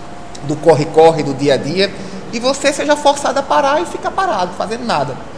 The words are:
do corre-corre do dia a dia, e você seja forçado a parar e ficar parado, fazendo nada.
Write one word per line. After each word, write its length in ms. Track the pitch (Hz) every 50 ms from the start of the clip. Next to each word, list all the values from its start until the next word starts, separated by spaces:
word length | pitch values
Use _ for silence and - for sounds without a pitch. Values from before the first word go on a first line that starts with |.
| - - - - - - - - 139
do 120 | 139 151
corre-corre 680 | 143 156 170 156 139 147 - 147 156 160 165 160 151 135
do 100 | 139 135
dia 220 | 127 143 143 135
a 20 | 120
dia, 340 | - 139 165 185 196 196 - - - - - - - -
e 80 | 196 233
você 320 | 226 254 269 - - 277
seja 240 | 294 - 285 294 294
forçado 440 | 285 294 277 285 285 - 269 254 277
a 40 | 269
parar 380 | - 294 302 277 277 285 320
e 40 | 349 302
ficar 240 | - - - 349
parado, 420 | 330 381 392 370 269 190 180 175 -
fazendo 300 | - 185 185 220 240 247
nada. 320 | 226 180 151 135 139 123 - - - -